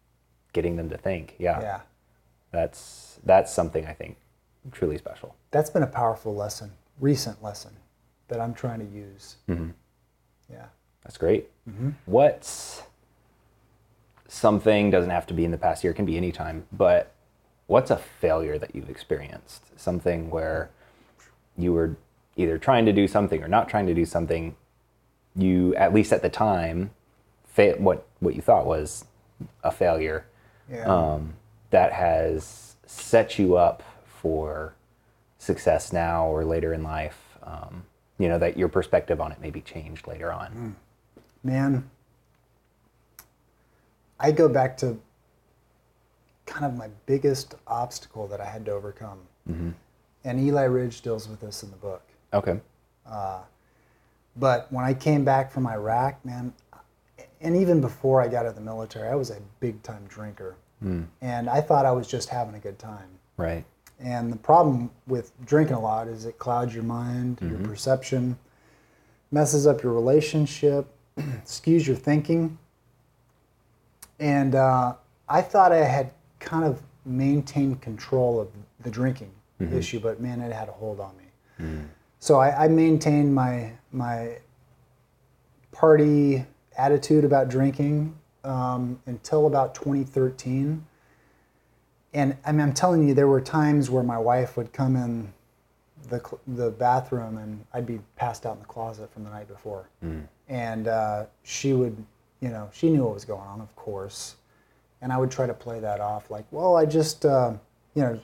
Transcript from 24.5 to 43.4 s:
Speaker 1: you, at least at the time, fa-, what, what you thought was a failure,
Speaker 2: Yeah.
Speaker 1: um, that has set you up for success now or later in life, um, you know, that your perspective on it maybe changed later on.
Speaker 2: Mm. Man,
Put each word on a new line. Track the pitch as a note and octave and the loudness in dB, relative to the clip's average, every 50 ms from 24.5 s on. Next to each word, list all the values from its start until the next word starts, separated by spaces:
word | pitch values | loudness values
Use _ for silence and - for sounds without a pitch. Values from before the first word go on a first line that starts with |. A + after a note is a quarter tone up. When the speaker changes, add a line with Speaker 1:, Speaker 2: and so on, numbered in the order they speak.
| - _ _ _ _ _ _ _ _ _ _ _ _ _ _ _ - | -12 _ _ _ _ _ _ _ _ _ _ _ _ _ _ _ -2
Speaker 1:
you, | F#2+ F#2+ F#2 F#2 F2+ F2+ F2+ F#2 | 0 2 4 4 4 4 2 4
at | - G2 E2+ G2 | 4 4 6 6
least | G#2+ G2 - | 4 4 4
at | - - | 2 2
the | - F2+ | 0 -2
time, | - - A2+ G#2+ F#2+ F2 E2 E2 E2 F2 F#2+ G#2+ - _ _ _ _ _ _ _ _ _ _ | -2 0 0 2 2 0 -2 -2 -4 -4 -6 -6 -8 _ _ _ _ _ _ _ _ _ _
fa-, | _ - - G2+ G2+ - - | _ 4 6 6 6 6 4
what, | G2 F#2 F2 - - _ _ - | 4 2 2 2 -2 _ _ -4
what | F2+ E2+ A#1+ | -2 -2 -2
you | - | 0
thought | - - A2+ F#2+ - | 4 4 4 4 4
was | - E2 D#2 D2+ - - - - _ _ _ _ _ _ - - - _ _ | 0 -2 -2 -4 -6 -10 -14 -16 _ _ _ _ _ _ -20 -20 -20 _ _
a | - - | -4 -4
failure, | - - F#2+ F2 E2 D#2+ D#2 D#2 D#2 D#2+ - _ _ _ _ _ _ _ _ C#3 | 0 2 2 2 2 2 0 -2 -4 -6 -8 _ _ _ _ _ _ _ _ -16
Speaker 2:
Yeah. | B2+ A#2 A2+ | -12 -6 0
Speaker 1:
um, | G#2 F#2+ F2 E2 D#2 D2+ D2+ D2+ D#2 D#2+ - _ _ _ _ _ - | 2 2 4 4 2 0 -4 -6 -8 -12 -16 _ _ _ _ _ 2
that | - F#2 F2+ - | 4 4 4 4
has | - F2+ F2+ E2 E2 D#2+ E2 D#2+ D#2 D#2 - - - - - - - _ _ | 2 0 0 2 2 2 0 0 -2 -4 -8 -10 -18 -20 -20 -20 -20 _ _
set | - - - - - - A2+ G#2+ - - - | -20 -18 -14 -4 2 4 4 4 2 0 0
you | G2 F2+ F2+ | 2 4 6
up | F2 F2 - - - - - - - _ | 6 6 4 2 -2 -14 -20 -20 -20 _
for | _ - - - D#2+ D#2+ D#2 D#2 D#2 D#2 D#2 D#2 D#2 - _ _ _ _ _ _ _ _ _ _ _ _ _ | _ -16 -8 -4 -4 -2 -2 -4 -6 -8 -10 -10 -12 -14 _ _ _ _ _ _ _ _ _ _ _ _ _
success | - - F2+ - - F2 D#2+ D#2+ - - | -6 -6 -4 -2 2 2 2 2 0 -4
now | - E2+ E2+ E2 E2 E2 E2 | -4 -2 -2 0 0 0 0
or | D#2+ D#2 D#2+ D#2+ | 0 0 -2 -2
later | D#2+ E2 E2 D#2+ D#2+ | -2 -2 -2 -2 -2
in | E2 D#2+ | -4 -4
life, | D#2+ D#2 D#2 D#2 D#2 D2+ - - - - - - | -6 -6 -6 -6 -8 -8 -10 -16 -20 -20 -20 -20
um, | - - D#2+ D#2 - - F2+ F2+ F2+ _ _ _ _ _ _ - | -20 -18 -16 -16 -16 -16 -18 -18 -20 _ _ _ _ _ _ -2
you | F#2+ E2+ | 0 0
know, | E2+ E2+ | 2 2
that | E2+ E2+ - | 0 0 0
your | D2 F#2 E2+ | 0 -2 0
perspective | - F#2+ F2+ - - E2+ - - E2+ D2+ | 0 -2 -2 2 0 0 2 0 -4 -4
on | D#2 D#2 | -4 -8
it | D2 - | -10 -12
maybe | - D#2 - D2+ | -12 -12 -12 -12
changed | - - - D#3+ D#2 - D#2 C#3+ - | -14 -14 -16 -14 -14 -14 -16 -16 -14
later | - - - - - | -14 -14 -10 -8 -8
on. | - F2 - A2+ | -8 -8 -10 -12
Speaker 2:
Mm. | A2 A#2 A#2 A2 G2 - _ _ _ _ _ _ _ - _ _ _ _ - | -12 -12 -12 -12 -14 -16 _ _ _ _ _ _ _ -20 _ _ _ _ -6
Man, | C3 C3 C3+ C3+ C#3 C3+ B2+ - - _ _ _ _ _ _ _ _ _ _ _ _ _ _ _ _ _ _ _ _ _ _ _ _ _ - - _ _ _ | -2 0 0 2 2 0 0 -2 -8 _ _ _ _ _ _ _ _ _ _ _ _ _ _ _ _ _ _ _ _ _ _ _ _ _ -20 -20 _ _ _